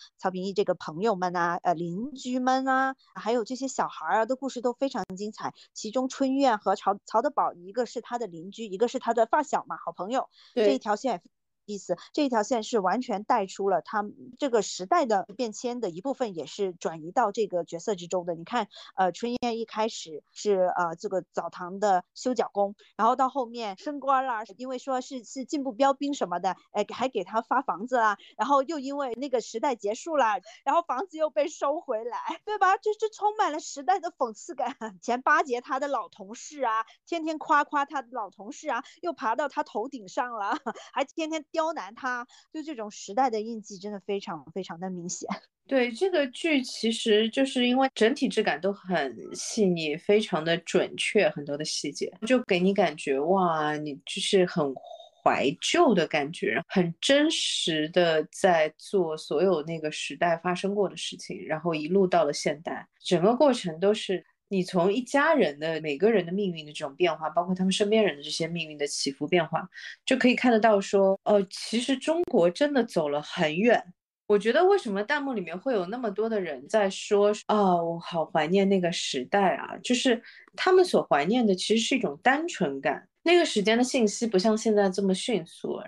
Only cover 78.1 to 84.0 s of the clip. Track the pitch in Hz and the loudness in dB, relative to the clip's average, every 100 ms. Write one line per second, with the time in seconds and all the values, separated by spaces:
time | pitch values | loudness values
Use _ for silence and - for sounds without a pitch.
78.1 | 170 151 160 156 196 196 196 170 180 - | -4 0 0 2 4 4 4 2 -2 -4
79.1 | 139 123 202 185 135 - - - 247 262 | -4 0 2 2 0 -6 -10 -2 2 2
80.1 | 226 - - - - 370 370 359 185 - | 0 -2 -20 -20 -2 4 6 6 4 4
81.1 | 147 156 247 220 185 - 226 226 269 180 | 2 4 2 4 2 2 0 2 0 0
82.1 | 143 247 285 339 - 156 139 147 - _ | 0 2 2 0 -2 -2 0 -2 -4 _
83.1 | _ 330 349 311 214 196 233 254 269 | _ 4 6 6 2 2 4 4 2